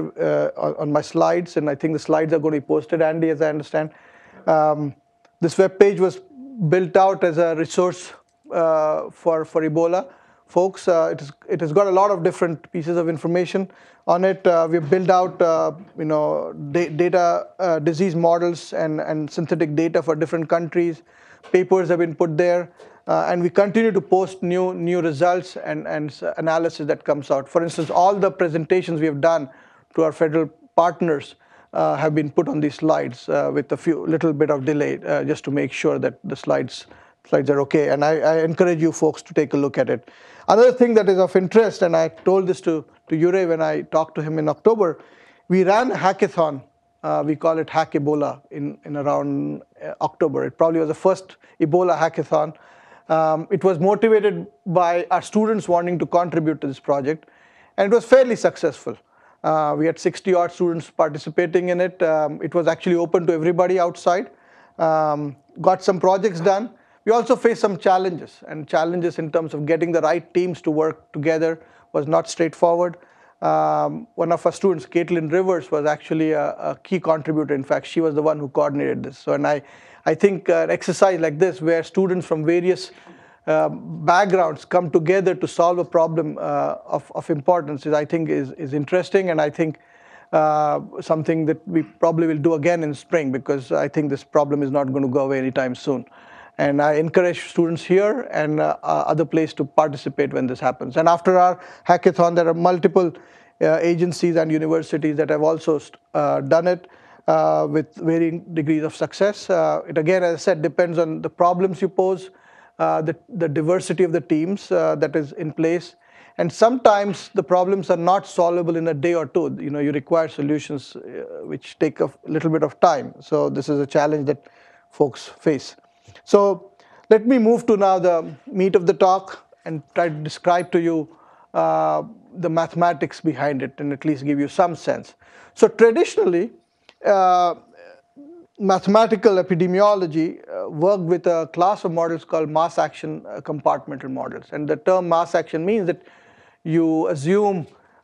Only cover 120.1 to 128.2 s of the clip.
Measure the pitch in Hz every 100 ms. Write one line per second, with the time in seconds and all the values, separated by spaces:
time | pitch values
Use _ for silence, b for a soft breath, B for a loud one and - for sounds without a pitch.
120.1 | 165 160 - 147 151 - 147 - - -
121.1 | 104 - 82 - 147 - - 156 - 156
122.1 | - - 156 165 160 147 - 185 151 123
123.1 | - - 151 143 139 139 147 139 156 147
124.1 | 151 139 139 - b b b b - 143
125.1 | - - - - 139 - - _ b b
126.1 | b - 202 202 180 - _ b b b
127.1 | 220 220 262 220 233 233 208 196 185 175
128.1 | 170